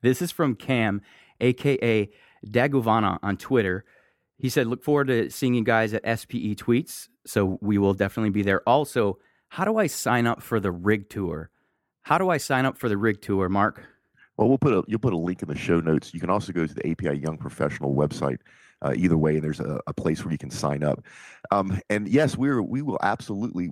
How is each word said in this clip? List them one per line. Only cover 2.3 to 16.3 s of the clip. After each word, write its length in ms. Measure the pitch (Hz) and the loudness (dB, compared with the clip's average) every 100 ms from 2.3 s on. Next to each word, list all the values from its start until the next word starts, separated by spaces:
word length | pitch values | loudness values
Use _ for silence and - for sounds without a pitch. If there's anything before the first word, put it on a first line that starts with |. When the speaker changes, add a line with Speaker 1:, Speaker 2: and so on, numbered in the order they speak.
| _ - | _ -2
Speaker 1:
Daguvana 720 | 113 135 139 113 113 104 90 | 0 2 2 4 4 2 0
on 160 | 101 95 | -2 -4
Twitter. 460 | - 131 98 92 - _ _ _ _ _ | 0 2 2 -2 -8 _ _ _ _ _
He 120 | 131 | -2
said, 180 | 135 117 | 0 0
"Look 180 | 123 | -2
forward 240 | - 147 135 | 0 2 2
to 220 | 120 78 | 0 0
seeing 240 | - 131 | -2 0
you 100 | 123 | 2
guys 300 | 110 113 110 | 2 2 2
at 80 | 110 | -2
S 200 | - 113 | -2 -4
P 140 | - 123 | -4 -6
E 160 | 107 | -4
Tweets." 540 | 104 - 120 165 - - _ - | -6 0 0 0 -12 -18 _ -4
So 320 | - 95 95 | 0 0 0
we 180 | 101 101 | 0 4
will 160 | 98 | 4
definitely 360 | 95 98 - 107 | 2 0 0 0
be 120 | 101 | 0
there. 180 | 101 95 - | 2 0 2
Also, 500 | 131 147 127 104 92 _ _ _ | 2 2 0 -2 -2 _ _ _
how 160 | - | -4
do 140 | 190 220 | -2 0
I 100 | 190 | 0
sign 380 | - - 120 117 | -2 0 2 2
up 140 | - | 0
for 200 | - 113 | -2 -2
the 100 | 98 | -2
rig 380 | 87 92 107 98 | -2 2 2 0
tour? 420 | - 92 78 80 _ _ _ _ _ | -6 -6 -6 -10 _ _ _ _ _
How 140 | - 156 | 0 2
do 100 | 185 | 2
I 80 | 160 | 0
sign 280 | - 135 | 0 0
up 120 | 131 - | 0 -2
for 120 | 120 | -2
the 80 | 101 | 0
rig 260 | 110 104 | 0 0
tour, 260 | - 98 92 | -2 0 2
Mark? 340 | 98 101 - - _ _ _ - - | 2 0 0 -20 _ _ _ -16 0
Speaker 2:
Well, 120 | 113 | 2
we'll 100 | 131 | 4
put 140 | 147 | 4
a, 120 | 101 - | 2 0
you'll 140 | 110 | -2
put 140 | 123 | 0
a 40 | 87 | 0
link 240 | 85 92 | -2 -4
in 60 | 82 | -6
the 80 | 69 | -8
show 240 | 69 85 | 0 2
notes. 340 | 80 76 - | 2 0 -2
You 60 | 85 | -10
can 100 | 85 | -2